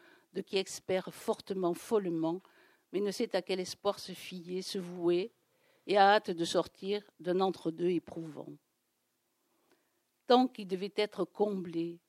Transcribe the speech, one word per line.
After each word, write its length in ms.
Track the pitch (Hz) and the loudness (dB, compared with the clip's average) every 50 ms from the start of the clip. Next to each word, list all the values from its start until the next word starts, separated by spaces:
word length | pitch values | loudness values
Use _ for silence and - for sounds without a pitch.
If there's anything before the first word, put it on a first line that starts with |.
| - - - _ _ _ - | -20 -20 -20 _ _ _ -10
de 80 | 190 | -10
qui 160 | - - 208 | -8 -2 -2
espère 560 | 190 190 - - - - - 185 185 175 180 - | -2 -2 -2 -8 -10 -4 -2 -2 -2 -2 -4 -12
fortement, 600 | - - - 214 - - - 196 190 185 175 175 | -8 -4 -4 -4 -4 -4 -8 -4 0 0 0 0
follement, 680 | - - - 233 214 196 175 170 160 160 160 170 190 - _ _ _ _ _ _ _ _ - - | -2 -2 0 0 0 0 0 -2 0 0 -2 -2 -4 -8 _ _ _ _ _ _ _ _ -6 -4
mais 80 | 190 | -2
ne 100 | 202 202 | -2 0
sait 240 | 185 - 233 220 - | 0 -2 -2 0 0
à 60 | 185 | -2
quel 180 | 175 - 185 190 | 0 0 -4 -4
espoir 400 | 185 - - _ - 202 196 - | -4 -8 -8 _ -2 -2 -2 -2
se 140 | - - 180 | -6 -14 -14
fier, 480 | - - - 185 180 165 175 180 185 | -14 -14 -12 -12 -12 -10 -6 -6 -6
se 160 | 185 - - | -6 -6 -6
vouer, 560 | 196 180 175 180 180 170 175 175 175 196 233 _ _ _ _ _ _ _ _ _ _ - | -8 -8 -8 -6 0 2 2 2 2 0 -4 _ _ _ _ _ _ _ _ _ _ -2
et 120 | - 180 | 2 6
a 160 | 202 196 196 208 | 8 8 8 8
hâte 180 | 214 214 - | 6 4 0
de 140 | 180 165 170 | -2 -2 -2
sortir 580 | 170 - 180 160 - _ - 196 190 208 208 202 - _ - | 0 2 0 0 0 _ -10 -6 -4 -4 -6 -6 -12 _ -8
d'un 220 | - 180 175 185 | -4 0 2 2
entre-deux 480 | 190 190 175 - - 170 160 165 175 180 | 2 0 0 -2 -6 -6 -4 -2 0 0
éprouvant. 580 | 180 160 - - - 170 165 156 143 131 - - - - _ _ _ _ _ _ _ _ _ _ _ _ _ _ _ _ _ _ _ _ _ _ _ _ _ _ _ _ _ _ _ _ _ | 0 0 -2 -6 -12 -10 -10 -10 -12 -14 -14 -14 -16 -20 _ _ _ _ _ _ _ _ _ _ _ _ _ _ _ _ _ _ _ _ _ _ _ _ _ _ _ _ _ _ _ _ _
Temps 200 | - 247 247 254 | 6 8 8 8
qui 180 | 254 - - 208 | 4 0 -8 -8
devait 280 | 175 190 180 196 196 - | -6 -4 -4 -4 -4 0
être 280 | - 208 208 - - 180 | -2 -2 -2 0 -4 -4
comblé, 760 | - - - 208 214 202 190 170 170 165 165 170 170 170 170 _ | -4 0 0 0 0 0 -4 -6 -4 -4 -4 -4 -4 -6 -12 _